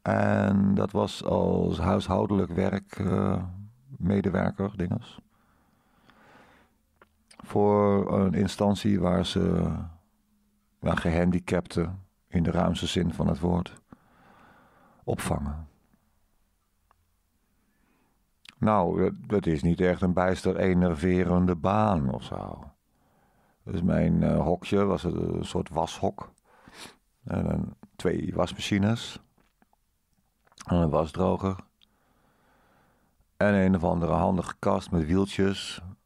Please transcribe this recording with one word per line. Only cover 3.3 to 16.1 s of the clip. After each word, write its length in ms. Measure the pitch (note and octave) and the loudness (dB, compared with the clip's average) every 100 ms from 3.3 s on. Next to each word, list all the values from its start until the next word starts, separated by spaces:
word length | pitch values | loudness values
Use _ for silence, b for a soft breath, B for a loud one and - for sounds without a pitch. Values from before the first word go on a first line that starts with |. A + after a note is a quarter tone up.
| F#2+ F#2 F#2 G#2 - - C3+ | -2 -4 -10 -16 -20 -20 -4
medewerker, 800 | F2 G2+ F#2+ F#2 F#2+ G2 G2 G2 | 0 0 2 0 -2 -2 -6 -4
dinges. 420 | F2+ G#2 - - _ b b b b b b b b b b b b b b b _ _ - _ _ | -4 -4 -8 -20 _ b b b b b b b b b b b b b b b _ _ -20 _ _
Voor 880 | - - - G#2 G#2 G#2 G2 F#2+ G2+ | -20 -4 2 4 4 4 4 2 2
een 140 | F#2+ | 2
instantie 680 | G2+ G2 - G#2 G2 G#2 G2+ | 2 0 2 2 2 0 2
waar 260 | F2 F2+ F2+ | 2 2 0
ze, 460 | F#2+ F2+ F2 E2+ E2 E2+ E2 _ _ _ _ _ _ _ _ | 0 2 2 0 -2 -8 -14 _ _ _ _ _ _ _ _
ja, 160 | D#2+ E2 | -2 0
gehandicapten, 1080 | E2+ E2 F2+ F2+ - F2+ - - E2+ F#2+ - _ _ | 0 2 2 0 0 -2 -2 -4 -2 -6 -16 _ _
in 160 | F2+ | 0
de 80 | E2+ | 0
ruimste 360 | E2+ F2 F2 - | 2 0 0 -2
zin 260 | F#2 E2+ | 0 -2
van 140 | D#2+ E2 | 0 -2
het 120 | E2 | 0
woord, 420 | E2+ F2 F2 - _ B B B B B B B B B B B | 0 0 -4 -14 _ B B B B B B B B B B B
opvangen. 640 | - - - D2 C#2+ D2+ D#2 _ _ _ _ | -8 -6 -4 -4 -4 -8 -12 _ _ _ _